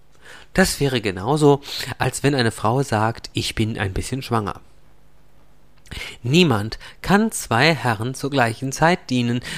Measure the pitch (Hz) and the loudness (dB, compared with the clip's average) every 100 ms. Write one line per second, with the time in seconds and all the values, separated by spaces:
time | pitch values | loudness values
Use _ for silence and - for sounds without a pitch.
0 | - - - - - - 185 - 143 127 | -20 -20 -20 -20 -4 2 2 2 0 0
1 | 104 92 101 151 147 143 - - - - | -2 -4 -2 4 6 4 0 -10 -8 -4
2 | 131 - 135 143 113 - 107 127 139 107 | -4 0 0 2 0 0 0 0 0 0
3 | 110 107 - - - - 107 113 98 95 | 0 -2 -8 -6 -6 -2 -2 -2 -4 -4
4 | 92 131 - 117 101 - - - - - | -4 -6 -2 -2 -2 -8 -14 -20 -20 -20
5 | - - - - - - - - - - | -20 -20 -20 -20 -20 -20 -20 -20 -14 -12
6 | - - 120 151 175 110 107 - - - | -12 -10 0 4 4 4 0 -8 -14 -12
7 | - 202 220 - - 113 147 151 120 107 | 0 2 2 -2 -2 2 4 2 0 -2
8 | 120 131 139 139 117 113 131 - 160 185 | -4 -6 -4 0 0 0 -8 0 2 2
9 | - 127 120 120 - | 0 -2 0 -2 -4